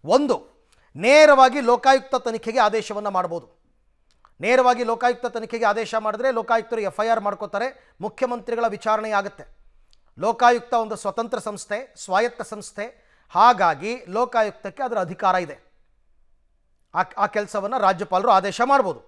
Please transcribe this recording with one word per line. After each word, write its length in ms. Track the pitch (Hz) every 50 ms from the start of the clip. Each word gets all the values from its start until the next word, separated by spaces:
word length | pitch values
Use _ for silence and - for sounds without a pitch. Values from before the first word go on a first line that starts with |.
| _
ಒಂದು, 600 | 143 196 269 294 269 - - - _ _ _ _ _ _ _ _ _ _
ನೇರವಾಗಿ 640 | 143 180 233 277 302 311 302 285 262 262 254 247 285
ಲೋಕಾಯುಕ್ತ 540 | 254 233 240 240 - 269 269 269 - - -
ತನಿಖೆಗೆ 440 | 254 254 247 226 220 - 226 220 262
ಆದೇಶವನ್ನ 480 | 220 214 202 226 208 - 214 208 208
ಮಾಡ್ಬೋದು. 560 | 208 190 185 180 170 170 170 165 _ _ _ _ _ _ _ _ _ _ _ _ _ _ _ _ _ _ _
ನೇರವಾಗಿ 440 | - 208 247 254 254 247 247 240 247
ಲೋಕಾಯುಕ್ತ 420 | 226 233 233 247 247 247 240 254
ತನಿಖೆಗೆ 400 | 240 - 233 220 - - 233 226
ಆದೇಶ 300 | 208 208 220 226 - -
ಮಾಡಿದ್ರೆ 360 | 220 214 214 214 214 247 269
ಲೋಕಾಯುಕ್ತರು 500 | 254 226 214 - 226 226 220 - 240 220
ಎಫ್ 220 | 208 190 - - 214
ಐ 40 |
ಆರ್ 140 | 226 226 226
ಮಾಡ್ಕೋತಾರೆ, 760 | 202 208 202 - 208 190 - 202 233 262 262 - _ _ _ _
ಮುಖ್ಯಮಂತ್ರಿಗಳ 640 | 180 208 208 - 262 240 247 240 - - 240 226 233
ವಿಚಾರಣೆ 440 | 226 202 214 - 220 214 214 214 220
ಆಗುತ್ತೆ. 460 | 214 202 196 202 - - - - - _ - - _ _ _ _ _ _ _ _ _ -
ಲೋಕಾಯುಕ್ತ 540 | 165 220 226 233 247 240 247 240 240 240 247
ಒಂದು 220 | 233 226 214 220
ಸ್ವತಂತ್ರ 440 | - - 202 190 - 233 240 - 185
ಸಂಸ್ಥೆ, 540 | 185 214 208 190 - _ 202 220 269 - _
ಸ್ವಾಯತ್ತ 440 | - - - 185 196 226 240 240 -
ಸಂಸ್ಥೆ, 720 | 226 - 214 208 196 - _ - 208 240 - _ _ _ _ _ _ _
ಹಾಗಾಗಿ 760 | - 175 214 240 247 190 196 170 156 135 165 214 240 254 - 175
ಲೋಕಾಯುಕ್ತಕ್ಕೆ 760 | 185 214 247 240 240 233 220 208 - - - 196 185 - 269
ಅದರ 160 | 247 233 214
ಅಧಿಕಾರ 360 | 185 160 185 - - 190 185
ಇದೆ. 380 | 185 180 147 143 - _ _ _ _ _ _ _ _ _ _ _ _ _ _ _ _ _ _ _ _ _ _ _ _ _ _ -
ಆ, 60 | 160 185 - -
ಆ 100 | - 202
ಕೆಲಸವನ್ನ 500 | 208 - 214 208 196 - 208 190 202 247
ರಾಜ್ಯಪಾಲರು 540 | 247 214 190 190 165 202 - 185 180 196 240
ಆದೇಶ 300 | 208 190 185 202 180 - 233
ಮಾಡ್ಬೋದು. 340 | 262 285 277 233 190 147 120 -